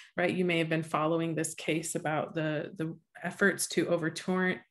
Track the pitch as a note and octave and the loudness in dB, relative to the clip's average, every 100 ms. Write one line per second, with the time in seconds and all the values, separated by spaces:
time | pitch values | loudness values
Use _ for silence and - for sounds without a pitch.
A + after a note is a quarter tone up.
0 | - - F3+ F3+ F3+ E3+ D#3+ D#3+ D#3+ D3+ | -10 -2 0 2 2 2 2 0 0 0
1 | D#3 E3 E3 D#3+ E3 - - D#3+ D#3+ E3 | 2 2 0 -2 -4 -4 -2 -2 -2 -4
2 | D3+ D3+ - D#3+ D#3 D3+ - - D#3+ D#3+ | -2 -2 -2 -2 0 -2 -4 -6 -6 -6
3 | _ - F3 - G3 D#3 - - E3+ E3+ | _ -10 -10 2 4 4 0 0 2 2
4 | D#3+ D#3+ - F#3 F#3 - - | 0 -4 -2 2 2 0 0